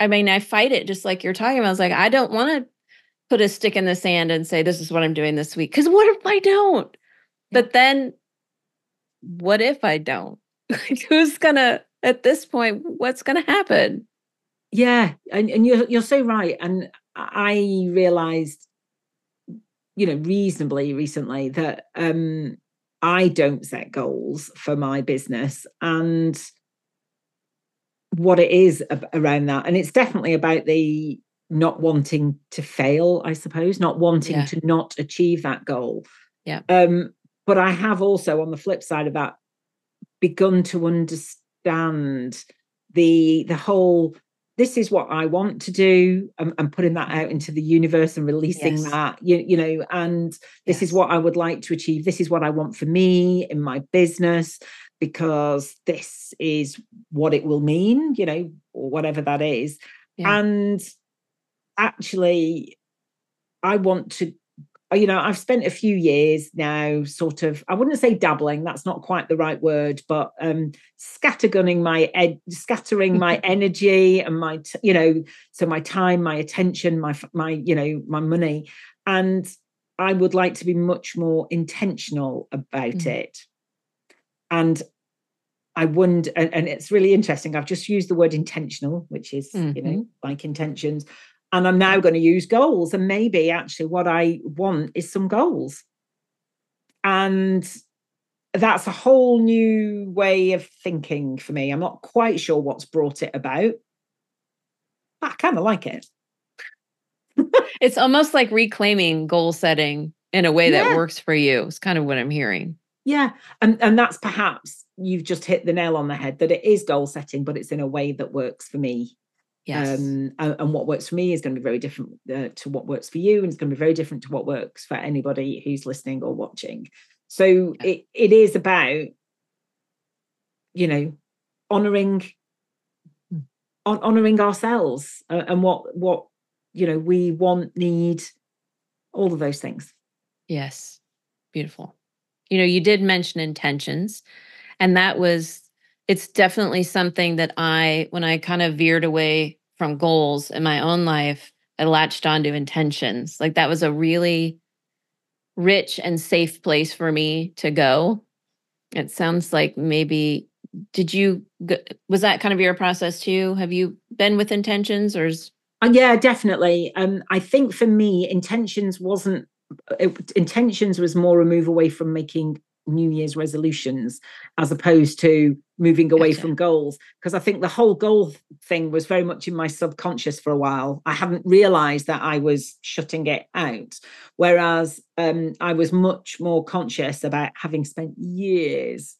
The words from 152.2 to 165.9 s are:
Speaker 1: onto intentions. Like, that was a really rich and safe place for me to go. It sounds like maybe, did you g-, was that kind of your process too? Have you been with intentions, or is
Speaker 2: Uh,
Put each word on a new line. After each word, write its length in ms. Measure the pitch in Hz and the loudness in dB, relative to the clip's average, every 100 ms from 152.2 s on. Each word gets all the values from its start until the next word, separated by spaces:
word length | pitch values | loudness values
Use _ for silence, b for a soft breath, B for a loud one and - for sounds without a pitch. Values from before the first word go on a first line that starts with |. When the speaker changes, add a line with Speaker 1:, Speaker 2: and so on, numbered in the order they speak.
| 156 | 0
Speaker 1:
onto 260 | 156 147 | 0 0
intentions. 880 | 147 143 160 151 - 127 120 139 - | -2 -4 -2 -2 -2 -4 -4 -8 -6
Like, 140 | 160 | -2
that 140 | 165 147 | 0 0
was 140 | 160 | 0
a 100 | 160 | 0
really 640 | 147 165 170 175 165 165 160 _ _ _ _ _ _ _ _ _ - | 0 0 0 0 0 -2 -6 _ _ _ _ _ _ _ _ _ -2
rich 420 | 180 196 - - | 2 2 0 -6
and 180 | 175 165 | -4 -4
safe 420 | - 170 165 - | 0 0 0 -4
place 300 | 175 151 156 | 0 0 0
for 160 | - 165 | -2 -2
me 380 | 151 156 160 165 - | 0 -2 -2 -6 -6
to 140 | 151 | -4
go. 520 | 151 135 135 175 214 - _ _ _ _ _ _ | 2 2 4 2 -2 -8 _ _ _ _ _ _
It 160 | 170 143 | -8 -8
sounds 420 | - 165 175 165 | -4 -2 -2 0
like 240 | 156 156 - | 0 0 -2
maybe, 720 | 156 151 156 156 151 143 - _ - 180 - | -2 0 0 0 0 -2 -6 _ -20 -18 -8
did 200 | - 165 | -4 -2
you 320 | 196 196 185 - _ 170 | 2 0 0 -6 _ -6
g-, 100 | - - - - | -6 -6 -20 -4
was 120 | 190 | 0
that 180 | 208 - | 2 0
kind 140 | 208 | 0
of 60 | 185 | 0
your 140 | 180 | 0
process 460 | 180 180 180 170 170 | 0 -2 -2 -4 -6
too? 340 | - 190 190 190 | -4 -2 -2 -2
Have 160 | 175 | -2
you 240 | 180 180 - _ - | -2 -4 -6 _ -2
been 200 | 202 208 | 2 2
with 160 | 208 | 0
intentions, 640 | 208 208 202 208 202 208 202 | -2 -2 -2 -2 -2 -2 -2
or 100 | 160 | -2
is 240 | 160 - _ _ _ | -4 -10 _ _ _
Speaker 2:
Uh, 80 | 233 | 4